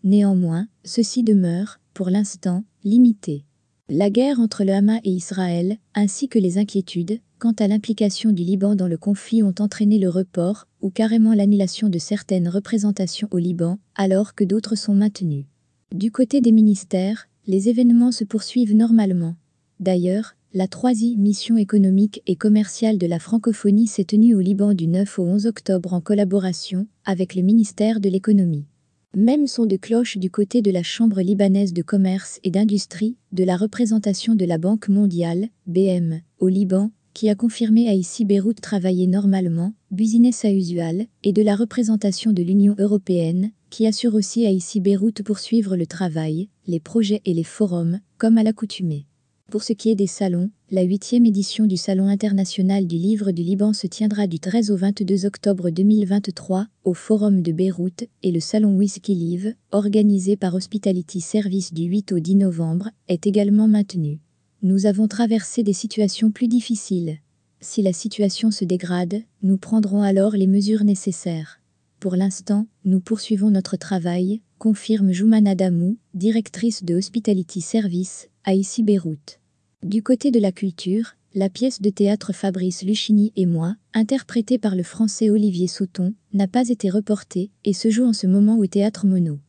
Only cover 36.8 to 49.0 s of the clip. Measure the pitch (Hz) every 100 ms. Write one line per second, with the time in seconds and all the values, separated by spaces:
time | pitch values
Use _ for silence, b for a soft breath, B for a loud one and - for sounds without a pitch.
36.8 | 214 _ _ - 214 202 233 - 226 220
37.8 | 233 190 175 - 208 196 196 214 - 202
38.8 | 185 180 180 185 202 196 180 165 180 220
39.8 | _ 185 220 233 240 233 214 196 175 175
40.8 | 165 175 226 _ 208 190 214 202 226 -
41.8 | 220 214 202 185 226 185 175 196 202 202
42.8 | 202 202 190 175 165 175 208 _ _ -
43.8 | 220 214 240 214 196 233 226 190 175 208
44.8 | 185 196 220 214 202 202 - 226 196 185
45.8 | 165 165 185 160 156 156 208 _ - 165
46.8 | - 233 202 208 - 165 165 - 208 175
47.8 | 170 185 _ _ 226 226 220 214 208 -
48.8 | 175 147